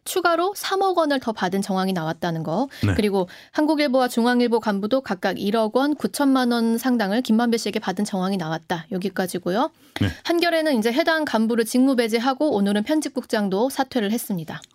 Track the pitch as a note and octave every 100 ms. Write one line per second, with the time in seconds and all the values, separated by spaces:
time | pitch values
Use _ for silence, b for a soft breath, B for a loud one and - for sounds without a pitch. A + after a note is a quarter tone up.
0 | - F#4 F4 E4 F#4 G4+ - F#4+ G4 F4+
1 | D4+ C#4 B3 A3 F#3 G3 G3 F#3+ F#3+ F#3
2 | D#3+ E3 F3+ E3 D#3 F3 C4+ B G#2 F2+
3 | G#3 F#3+ F3+ B B - D4+ D4+ D4 C4
4 | B3 A#3+ A#3 B3 A#3+ A3+ A3+ G3 G#3 F3+
5 | C4 F#3 G3 - G3+ A3+ G#3+ B3 C#4+ D4
6 | - - C#4 C4 B3 A#3 A3+ A#3 C4 B3
7 | G3 A3 B3+ A3 A#3+ A3+ G#3+ G#3+ G#3 F#3
8 | G3+ F#3+ F#3 G3 D#3+ E3 - E3+ - F#3+
9 | F#3+ - F#3 F#3 F3 G3 D#4 B B B
10 | G2 B - E4+ E4+ E4 D#4 B3 A3+ A#3+
11 | E4+ D#4+ D4+ A3 A3 A#3 A3+ B3+ C4+ B3
12 | A3+ A3+ B3 C4 D4+ A3+ G3+ G#3 G#3+ D#4
13 | D4+ B3+ - A3 G3+ F#3+ C4 - C4+ B3+
14 | G3+ A#3 - F#3 D3+ D#3+ -